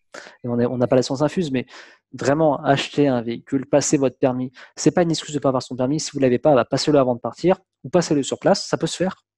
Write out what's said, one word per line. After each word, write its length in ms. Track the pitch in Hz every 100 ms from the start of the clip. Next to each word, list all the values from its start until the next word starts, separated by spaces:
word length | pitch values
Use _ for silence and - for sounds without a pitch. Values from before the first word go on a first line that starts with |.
| _ - - -
et 40 | 120
on 120 | 120
est, 60 | 120
on 100 | 123
n'a 100 | 123
pas 100 | 127
l'essence 260 | 123 135
infuse, 280 | 147 190 156
mais 140 | 127 117 - - _ _
vraiment, 500 | - 120 151 156 135
achetez 460 | 143 139 - - 143
un 140 | 123
véhicule, 440 | 113 123 - 135 127
passez 300 | 143 - 147
votre 220 | 131 -
permis. 340 | 131 127 127 - - -
C'est 140 | 156
pas 100 | 185
une 80 | 170
excuse 240 | 151 -
de 60 | 147
pas 80 | 139
avoir 140 | 127
son 140 | - 127
permis. 220 | 127 156
Si 120 | -
vous 80 | 139
l'avez 180 | 131 123
pas, 160 | 156
bah, 120 | 131 113
passez-le 320 | 190 - 143
avant 160 | 127
de 60 | 120
partir 380 | 117 - 170 185 _ _
ou 40 | 135
passez-le 340 | 175 - 147
sur 160 | 127 -
place. 280 | 151 196 -
Ça 100 | -
peut 100 | 165
se 120 | -
faire. 260 | 185 - _